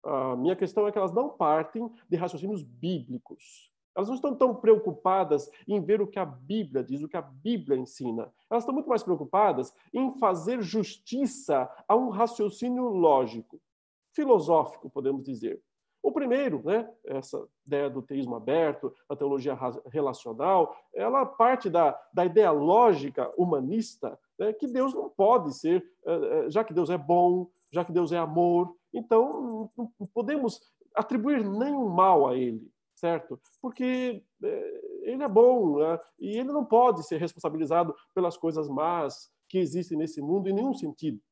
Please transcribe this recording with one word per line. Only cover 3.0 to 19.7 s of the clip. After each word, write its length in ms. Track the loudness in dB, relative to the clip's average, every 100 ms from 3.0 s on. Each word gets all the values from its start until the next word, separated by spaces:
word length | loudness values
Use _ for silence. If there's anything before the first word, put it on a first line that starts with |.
| -6 -14 _ -20 -20 -20 _ _ _ -6
Elas 120 | -6
não 80 | -4
estão 180 | -4
tão 200 | 2 2
preocupadas 960 | 4 6 6 4 -2 0 2 2 0 -2 -18 -4
em 140 | -2
ver 220 | 2 0
o 40 | 0
que 120 | -4
a 80 | -6
Bíblia 580 | -8 -6 -6 -2 -4
diz, 180 | -4 -8
o 60 | -6
que 80 | -8
a 60 |
Bíblia 560 | -10 -10 -4 -4 -2 -2
ensina. 520 | -2 -8 -6 -6 -8 _ _
Elas 140 | -4
estão 100 | -2
muito 140 | -4 -2
mais 140 | -2
preocupadas 720 | 0 -4 0 2 4 2 -6 _ _
em 200 | -4 -4 0
fazer 420 | 0 0 -4 -4
justiça 1080 | -2 -4 -4 -10 -8 -4 -4 -4 -2 -2 -2 -10 0
a 80 | 2
um 140 | 2
raciocínio 800 | -2 -2 0 -4 -4 -4 -2 -2
lógico, 720 | 4 6 6 2 -6 -14 -20 _ _ _ _ _
filosófico, 800 | -4 4 4 6 2 2 -8 -10
podemos 320 | -4 -2 -4
dizer. 400 | -6 -8 -6 -8 _ _ _ _
O 100 | -2
primeiro, 480 | 0 0 0 0 -2
né, 240 | 0 -2 -2 -16 -8
essa 360 | -8 -8 -12 -12 _ -4
ideia 220 | -2 -2
do 140 | -4
teísmo 320 | -6 -6 -6
aberto, 580 | -6 0 2 2 -2 -8 -10 _
da 80 | -4
teologia 380 | -2 -2 -2
ra-, 260 | -4 -6